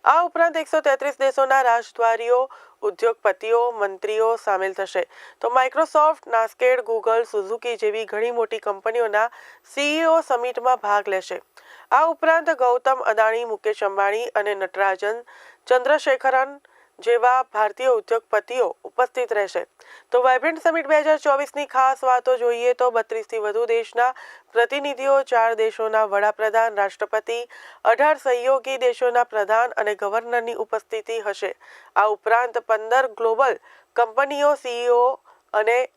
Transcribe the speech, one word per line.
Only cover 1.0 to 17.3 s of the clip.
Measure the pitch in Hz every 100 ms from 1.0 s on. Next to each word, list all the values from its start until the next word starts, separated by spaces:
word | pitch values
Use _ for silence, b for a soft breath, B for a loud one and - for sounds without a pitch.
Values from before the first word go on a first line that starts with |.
| 285 -
દેશોના | 269 262 269 269
રાજદ્વારીઓ, | 254 233 226 - 226 226 233 247 262 B B B
ઉદ્યોગપતિઓ, | 208 180 226 220 214 190 220 233 240
મંત્રીઓ | 226 202 190 208 220 220 226
સામેલ | - 190 190
થશે. | 190 190 190 - B B B
તો | 233
Microsoft, | 254 254 269 320 311 311 311 -
નાસ્કેડ, | 233 226 - 254 254
Google, | 220 226 226 226 233 208
Suzuki | 190 233 220 226
જેવી | 214 214 208
ઘણી | 208 233
મોટી | 240 220 226
કંપનીઓના | 214 196 220 233 226 208 233 B B B _
સી | - 294 311
ઈ |
ઓ | 330 330
સમિટમાં | 320 247 247 240 247 254
ભાગ | 208 208 -
લેશે. | 190 - - _ - B B B
આ | 262 320
ઉપરાંત | 320 320 330 330
ગૌતમ | 285 247 247 262 262
અદાણી, | - 220 220 226 240
મુકેશ | 214 214 214
અંબાણી | 202 196 202 214 240
અને | - 208 196
નટરાજન | 190 190 196 185 202 233 240 B B B -
ચંદ્રશેખરન | 254 254 302 294 262 269 262 269 285 _ b b _
જેવા | 226 240 247